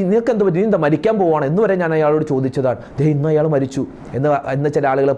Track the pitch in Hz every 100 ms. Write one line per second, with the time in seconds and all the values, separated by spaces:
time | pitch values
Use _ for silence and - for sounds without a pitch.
0 | 185 226 233 220 196 165 220 190 147 156
1 | 226 220 170 151 139 180 214 185 170 156
2 | 151 151 151 131 131 143 127 117 - -
3 | 151 143 156 151 156 139 131 139 - -
4 | - 123 147 143 - 135 147 156 139 135
5 | 139